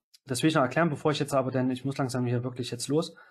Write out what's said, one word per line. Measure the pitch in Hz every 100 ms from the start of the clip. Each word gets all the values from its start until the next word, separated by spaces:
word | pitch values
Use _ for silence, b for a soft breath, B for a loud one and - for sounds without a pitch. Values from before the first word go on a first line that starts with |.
| _ - -
das | 123
will | 160
ich | 156
noch |
erklären, | 127 156 165
bevor | 143 156
ich | 147
jetzt | 143
aber, | 139 131
denn | 131 127
ich | 127
muss | 139 135
langsam | 135 127 123
hier | 120 127
wirklich | 123 120
jetzt | 120 -
los. | 147 - b b